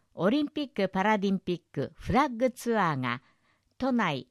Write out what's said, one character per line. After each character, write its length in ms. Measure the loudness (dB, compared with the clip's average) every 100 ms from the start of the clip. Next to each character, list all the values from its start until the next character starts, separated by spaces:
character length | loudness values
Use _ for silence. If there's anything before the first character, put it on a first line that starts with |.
| _
オ 160 | -2 0
リ 120 | 2
ン 80 | 0
ピ 120 | -4
ッ 80 | -6
ク・ 140 | -2 -2
パ 160 | 2
ラ 120 | 2 2
リ 140 | 2
ン 100 | 0
ピ 140 | -2
ッ 60 | -6 -6
ク 200 | -6 -6 -8
フ 160 | 0
ラ 160 | 2 2
ッ 80 | 0
グ 140 | -2
ツ 280 | -2 -2 0
ア 140 | 2
ー 80 | 0
が 220 | -2 -4 -8 _ _ _ _ _
都 140 | 0
内 360 | 0 0 -2 -8